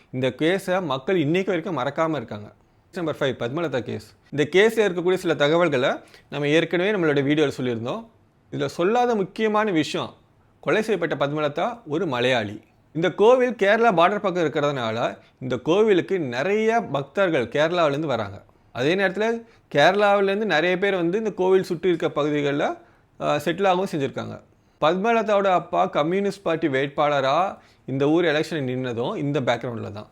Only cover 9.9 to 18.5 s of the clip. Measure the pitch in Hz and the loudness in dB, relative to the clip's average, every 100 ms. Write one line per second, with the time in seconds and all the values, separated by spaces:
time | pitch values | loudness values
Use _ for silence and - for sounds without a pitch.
9.9 | 180 117 - _ _ _ _ - 185 214 | -4 -8 -12 _ _ _ _ -2 0 0
10.9 | 196 165 143 143 151 151 - 202 240 - | -2 -2 -2 -2 -2 -2 -2 -4 -6 -6
11.9 | 147 185 123 123 127 104 107 - _ _ | -4 -2 0 2 2 -2 -8 -18 _ _
12.9 | 151 175 - 208 254 247 220 196 220 233 | -4 -2 4 6 6 4 0 2 4 4
13.9 | 175 175 208 202 180 156 151 143 139 117 | 4 4 2 -2 -2 -2 0 -2 -2 -4
14.9 | 110 135 - - _ 131 127 147 185 220 | -2 -4 -6 -16 _ -6 -4 0 2 4
15.9 | 185 160 196 143 120 170 214 220 233 165 | 4 2 -2 -2 -2 0 0 2 0 0
16.9 | 139 139 - 196 156 113 143 160 175 156 | -4 -4 -2 0 0 0 0 0 2 0
17.9 | 139 160 117 101 98 - | 0 -2 -4 -4 -10 -20